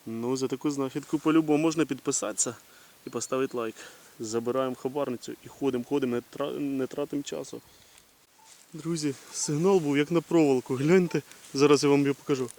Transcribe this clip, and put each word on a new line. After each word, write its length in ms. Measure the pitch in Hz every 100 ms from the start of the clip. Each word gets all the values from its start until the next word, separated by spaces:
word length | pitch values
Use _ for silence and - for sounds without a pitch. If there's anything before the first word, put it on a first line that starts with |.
| -
Ну, 300 | 113 120 131
за 120 | 131
таку 220 | 131 151
знахідку 480 | 139 135 147 139 156
по-любому 440 | 160 160 156 147
можна 220 | 160 160
підписатися 720 | 147 135 - 131 101 - 127 117 - - - _ -
і 40 |
поставити 460 | 120 - 131 135 123
лайк. 180 | 113 - - - - -
Забираємо 540 | 110 117 117 127 131
хабарницю 580 | 123 135 143 135 120 - -
і 40 | 120
ходимо, 360 | - 139 127
ходимо, 320 | 120 143 131 120
не 40 |
тра-, 380 | - - 143 131
не 280 | 143 135 127
тратимо 360 | - 143 143
часу. 380 | - 156 139 - - - _ - _ _ _ _ - - _
Друзі, 420 | 160 160 170 147 131 -
сигнал 460 | - - 147 185 190
був 200 | 143 143
як 120 | 147
на 100 | 165
проволоку. 540 | - 165 147 131 -
Гляньте, 480 | 131 147 185 175 - - - -
зараз 300 | 135 143 143
я 60 | 143
вам 120 | 143
його 120 | 143
покажу. 360 | 135 - 135 123